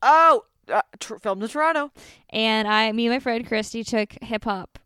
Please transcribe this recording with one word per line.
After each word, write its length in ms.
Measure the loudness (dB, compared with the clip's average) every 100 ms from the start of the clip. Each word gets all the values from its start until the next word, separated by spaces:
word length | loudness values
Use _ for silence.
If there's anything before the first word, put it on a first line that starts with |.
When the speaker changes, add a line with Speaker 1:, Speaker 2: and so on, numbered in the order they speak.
| 6
Speaker 1:
Oh, 380 | 6 6 4 0 _ _
uh, 140 | -2 -2 -10
tr-, 160 | -14 -10
filmed 260 | -6 -4
in 40 | -4
Toronto. 440 | -2 0 0 -4 _ -20 -20 _
Speaker 2:
And 360 | -2 0 0 2
I, 240 | 2 0
me 140 | 0 -2
and 80 |
my 60 | -2
friend 280 | -2 -4 -4
Christy 360 | -6 -4 -8 -4
took 280 | -4 -4 -8
hip 220 | -10 -8
hop 340 | -6 -8 -8 -20